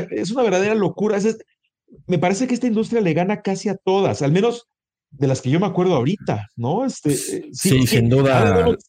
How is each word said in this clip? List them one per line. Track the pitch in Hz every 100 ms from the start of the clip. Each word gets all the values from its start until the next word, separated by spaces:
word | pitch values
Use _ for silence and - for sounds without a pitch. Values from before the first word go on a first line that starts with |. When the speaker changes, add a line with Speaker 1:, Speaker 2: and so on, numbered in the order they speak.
| -
Speaker 1:
es | 214 185
una | 254
verdadera | 233 185 202
locura. | 220 185 - 208 202
Ese | 214
es, | 220 - _ _ _ _ - -
me | 180
parece | 180 196 254
que |
esta | 247 254
industria | 214 220 233
le | 185
gana | 156 180 208
casi | 202 190 214
a | 190
todas, | - 190 175 107
al | 143
menos | 175 240 233 - _ _ _ _
de | - 135
las | 127
que | 127
yo | 160
me | 202
acuerdo | 175 185
ahorita, | 156 127 202 - 110 104 -
¿no? | 120 165 262
Este, | - 151
eh, | 135
sí, | - - -
Speaker 2:
Sí, | - - 131
Speaker 1:
sí, | 123
Speaker 2:
sin | 120 117
duda. | 131 135 127
Speaker 1:
ha |
habido | - - -
unos | -